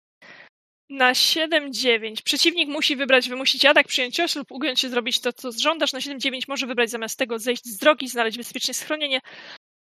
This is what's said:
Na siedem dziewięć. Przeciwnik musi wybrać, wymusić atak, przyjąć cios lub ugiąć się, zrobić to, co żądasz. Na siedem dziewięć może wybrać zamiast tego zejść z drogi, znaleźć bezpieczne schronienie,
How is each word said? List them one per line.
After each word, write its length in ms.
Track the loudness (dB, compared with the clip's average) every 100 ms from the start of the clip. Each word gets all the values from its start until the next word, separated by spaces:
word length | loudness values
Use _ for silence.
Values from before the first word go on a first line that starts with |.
| _ _ -20 -20 -20 _ _ _ _
Na 240 | 2 4
siedem 580 | 4 2 2 2 2 0
dziewięć. 500 | 0 2 2 0 -6
Przeciwnik 460 | -2 2 2 2 -2
musi 280 | 0 0 0
wybrać, 320 | 4 4 4
wymusić 360 | -2 -2 4
atak, 220 | 6 6 4
przyjąć 280 | -2 -2
cios 220 | -2 -2 -2
lub 160 | -8
ugiąć 280 | -4 -2 -2
się, 80 | -2
zrobić 320 | -2 -2 -2
to, 120 | -2
co 200 | -6 -8
żądasz. 400 | -2 0 0 -2
Na 80 | -2
siedem 200 | -8 -4
dziewięć 280 | -4 -4 -6
może 180 | -6 -2
wybrać 240 | 0 0
zamiast 280 | -2 -6 -4
tego 200 | -4 -2
zejść 260 | -2 -4 -8
z 100 | 2
drogi, 300 | 4 4 0
znaleźć 300 | -2 -2 -4
bezpieczne 360 | -10 -6 -6
schronienie, 460 | -6 -6 -6 -2 -4 -6 -16 -18 -20 _ _ _